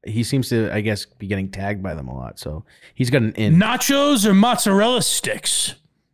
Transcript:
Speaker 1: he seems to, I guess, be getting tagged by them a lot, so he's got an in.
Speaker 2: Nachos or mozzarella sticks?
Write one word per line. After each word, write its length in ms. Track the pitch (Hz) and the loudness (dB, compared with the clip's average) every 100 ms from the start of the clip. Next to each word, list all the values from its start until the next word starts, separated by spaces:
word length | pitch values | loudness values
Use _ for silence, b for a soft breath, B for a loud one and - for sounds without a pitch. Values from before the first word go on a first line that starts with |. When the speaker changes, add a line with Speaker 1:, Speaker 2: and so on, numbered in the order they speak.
| - | -6
Speaker 1:
he 180 | 110 | -4
seems 240 | 113 139 123 | 0 0 0
to, 220 | 120 110 | 0 0
I 60 | 107 | -2
guess, 260 | 107 104 - | -2 -4 -6
be 220 | _ 98 | _ -6
getting 240 | 101 95 | -4 -4
tagged 320 | 98 98 104 | -6 -6 -6
by 100 | 92 | -6
them 140 | 82 65 | -8 -10
a 80 | 65 | -10
lot, 240 | 62 - | -12 -12
so 240 | - 78 - b b - | -10 -10 -12 b b -4
he's 140 | 127 | 0
got 120 | 135 | 2
an 120 | 107 | 0
in. 220 | - 110 160 | 0 4 4
Speaker 2:
Nachos 680 | 214 247 - 277 285 277 208 | 4 0 0 2 2 2 4
or 80 | |
mozzarella 680 | 190 226 226 - 196 220 247 | 6 4 2 2 2 4 2
sticks? 760 | - - - 107 - - - - _ _ _ | 0 -2 -4 -4 -4 -2 -4 -6 _ _ _